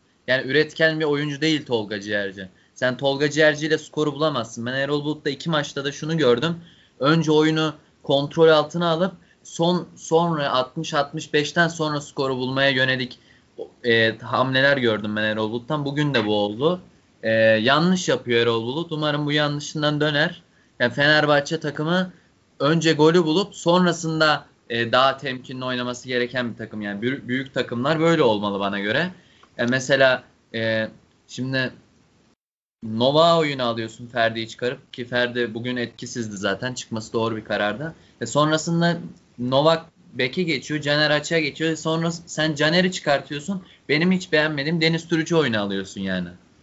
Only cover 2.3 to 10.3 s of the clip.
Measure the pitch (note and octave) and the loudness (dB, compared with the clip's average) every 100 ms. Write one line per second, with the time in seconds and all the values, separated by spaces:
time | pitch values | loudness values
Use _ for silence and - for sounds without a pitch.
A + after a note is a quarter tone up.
2.3 | F#2+ F#2 _ _ - B2+ B2 C#3 C#3 D3 | -8 -14 _ _ -4 -4 0 -2 0 0
3.3 | C#3+ D#3 D3 D#3 D3+ - D3+ D3+ C#3 D#3 | 4 4 2 0 -2 -2 -4 -2 0 -2
4.3 | C3+ G#2+ A#2+ A#2+ C3 C#3 D3 D3 D3 D3+ | -2 -6 -8 -6 -4 -2 -2 -4 -6 -6
5.3 | C#3 E3+ D3+ C#3+ C#3+ C#3+ C#3 D#3 D#3+ B2+ | -6 -2 -2 -2 -6 -8 -6 -4 2 4
6.3 | A#2+ E3 E3+ - - _ - C3+ E3 D#3 | 4 2 -4 -10 -20 _ -2 2 4 4
7.3 | D3+ D#3 D#3 D#3 D3 _ _ - C#3 C#3+ | 4 4 2 -2 -4 _ _ 0 0 0
8.3 | D#3+ D#3+ D#3 D3 E3+ F3 D#3+ F#3+ - _ | 4 6 6 4 0 0 0 -2 -4 _
9.3 | _ - - E3 F3+ - - - E3 E3+ | _ -10 -2 0 0 -4 -14 0 2 2